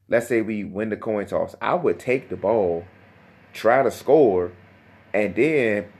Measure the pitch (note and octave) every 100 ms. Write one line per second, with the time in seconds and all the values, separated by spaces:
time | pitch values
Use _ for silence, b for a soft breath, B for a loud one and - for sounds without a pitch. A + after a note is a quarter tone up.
0 | _ A#2 A#2+ A#2+ G#2+ G#2+ F2+ F#2 A2 G2+
1 | A2+ G#2+ G2 E2+ - - A2+ E3+ C3 E2+
2 | - C3 - F#2 F#2 A2+ F#2 E2+ F2 _
3 | - _ _ _ _ - A2 B2+ A#2+ -
4 | - D3+ B2+ F#2 F2+ - - _ _ _
5 | _ G2 G#2 G#2+ D3 D3+ A#2 G#2 - -